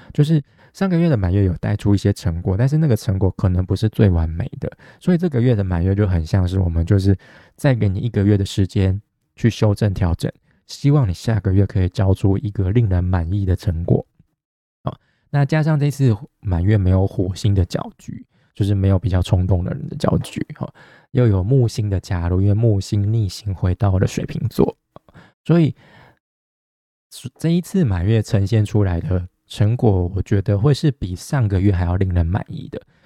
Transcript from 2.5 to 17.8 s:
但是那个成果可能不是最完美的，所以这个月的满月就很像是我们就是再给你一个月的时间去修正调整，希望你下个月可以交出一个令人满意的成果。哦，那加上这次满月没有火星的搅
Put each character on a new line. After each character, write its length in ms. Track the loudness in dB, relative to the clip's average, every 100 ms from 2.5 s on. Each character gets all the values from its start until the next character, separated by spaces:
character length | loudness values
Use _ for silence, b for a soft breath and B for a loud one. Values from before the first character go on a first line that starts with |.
| 0
但 120 | 0
是 100 | 2
那 80 | 2
个 80 |
成 240 | 0 0 0
果 100 | 0
可 160 | 0 0
能 180 | 0 -2
不 80 |
是 140 | -2 -2
最 200 | 2 2
完 200 | 4 0
美 200 | -4 -8 -8
的， 100 | -12 -12 B B
所 120 | -2
以 60 | 0
这 100 | 0
个 120 | 0
月 140 | 2
的 100 | 2
满 200 | 0 0
月 100 | 0
就 120 | 2 2
很 180 | 0
像 220 | 0 0 0
是 140 | 0
我 80 | 0
们 180 | 0 2
就 100 | 2
是 200 | 4 0 B B B _
再 180 | 0
给 140 | 0 0
你 100 | -2
一 100 | -4
个 140 | 0
月 160 | 2 2
的 60 |
时 200 | 0 -2
间 360 | -2 0 0 -2 -8 _ _
去 160 | _ -2
修 240 | 2 0
正 180 | 2 -2
调 220 | 0 -2
整， 160 | -2 -4 -8 _ _ _
希 260 | -4 0
望 160 | 2 0
你 40 |
下 280 | -2 -2 -2
个 120 | 2
月 140 | 2 2
可 160 | 0
以 60 | -2
交 260 | 0 0
出 240 | 2 2 0
一 120 | -2
个 200 | -4 0
令 180 | 0 2
人 140 | 0
满 300 | 0 -2 -2
意 120 | -2
的 120 | -2 -2
成 260 | -2 -4
果。 240 | 0 0 -2 _ _ _ _ _ _ _
哦， 120 | -12 -12 _ _ _
那 140 | -2
加 160 | 0 0
上 160 | 0 0
这 140 | 0
次 260 | 0 0 0 -4 _
满 240 | -4 0
月 160 | 2 2
没 120 | 4
有 140 | 2
火 300 | 2 0 -4
星 180 | -2 0
的 120 | 2
搅 260 | 0 -2